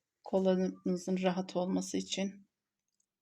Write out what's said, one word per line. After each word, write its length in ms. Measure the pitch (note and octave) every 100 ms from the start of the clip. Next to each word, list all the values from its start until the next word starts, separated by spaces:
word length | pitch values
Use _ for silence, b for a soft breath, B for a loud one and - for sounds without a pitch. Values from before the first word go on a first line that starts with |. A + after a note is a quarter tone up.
| _ _
Kollarımızın 960 | - F#3+ F#3+ F#3 F#3 - F#3+ F3+ F#3+ F#3
rahat 340 | F#3 F3+ F#3 F3+
olması 420 | F3+ F#3 F#3+ F#3+
için. 500 | F#3+ - G3 G3 - _ _ _ _ _ _ _